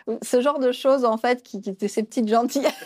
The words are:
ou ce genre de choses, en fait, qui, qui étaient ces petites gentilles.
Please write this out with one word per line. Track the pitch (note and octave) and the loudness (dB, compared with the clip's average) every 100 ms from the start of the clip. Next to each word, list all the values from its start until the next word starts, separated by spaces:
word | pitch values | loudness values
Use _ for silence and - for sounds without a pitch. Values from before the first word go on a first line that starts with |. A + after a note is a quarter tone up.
| - | -8
ou | A3+ | -8
ce | - B3 | 0 2
genre | C4 D4 | 2 2
de | B3+ | 0
choses, | B3+ C4+ C4+ | 0 2 4
en | A#3+ A3 | 2 2
fait, | A#3+ B3 | 0 0
qui, | - G3+ | -4 -10
qui | G#3 | -8
étaient | F#3+ G3+ | -4 -4
ces | - | -2
petites | A3 - A3 | -4 -2 2
gentilles. | A3+ B3+ C4+ D5 - | 2 2 0 -2 -4